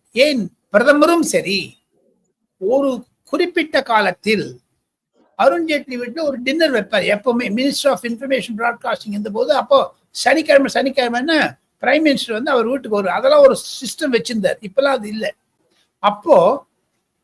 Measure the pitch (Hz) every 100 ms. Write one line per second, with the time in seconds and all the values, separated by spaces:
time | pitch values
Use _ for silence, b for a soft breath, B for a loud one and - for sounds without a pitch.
0 | _ 220 294 269 180 _ _ 202 254 294
1 | 311 339 277 180 156 196 131 - _ _
2 | _ _ _ _ _ - 190 262 277 247
3 | - _ _ 339 349 349 311 294 - 220
4 | 196 180 208 214 135 123 _ _ _ _
5 | _ _ _ - 240 339 320 294 - 247
6 | 240 254 302 262 247 311 320 240 202 208
7 | 175 208 254 240 240 214 277 - 277 254
8 | 240 226 269 262 - 214 240 233 247 220
9 | 214 202 208 202 269 277 226 269 190 -
10 | _ - 240 302 311 277 262 240 262 262
11 | 240 240 285 311 175 131 _ _ 226 294
12 | 311 262 - 220 294 269 220 269 233 208
13 | 190 180 262 302 277 226 - - 254 -
14 | 302 233 233 233 185 - 208 - 277 262
15 | 208 214 190 - _ _ _ _ _ _
16 | 202 202 330 233 175 190 - _ _ _
17 | _ _